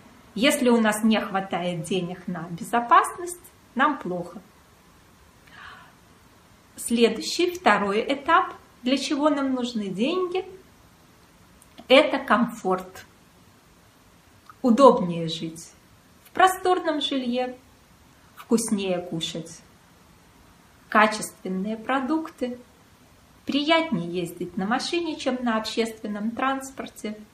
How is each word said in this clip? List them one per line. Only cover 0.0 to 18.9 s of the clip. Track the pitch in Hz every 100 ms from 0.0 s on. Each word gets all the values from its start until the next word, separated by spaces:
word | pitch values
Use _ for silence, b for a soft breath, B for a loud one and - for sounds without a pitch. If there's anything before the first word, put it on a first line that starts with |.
| B B B
Если | - 269 294 240
у | 233
нас | 220 208
не | 220 208
хватает | - 185 190 180 180 175
денег | 156 190 175 180 -
на | 175 170
безопасность, | 170 226 233 240 - - - 349 - - - - 233
нам | 294 285
плохо. | - 175 170 214 - _ _ _ _ - _ _ - _ - B B B B - _ - _ - _ _ _ -
Следующий, | - 233 226 - - - 349
второй | - - 202 196 202 -
этап, | 277 - 339 - - - -
для | 247 269
чего | - 294 302
нам | 285 269
нужны | 254 240 220 202
деньги, | 175 262 359 359 370 392 - - - - _ _ _ - _ - - - - -
это | 262 302 277
комфорт. | - 214 233 - 190 185 - - - _ _ _ - _ _ _ _ _ _ _ _ - _ -
Удобнее | 262 220 269 - 175 170 165
жить | - 165 - - - _ _ _ _
в | -
просторном | - 370 370 370 359 339 302
жилье, | 285 277 247 247 254 247 - _ _ _ - _ _
вкуснее | - - 226 - 202 190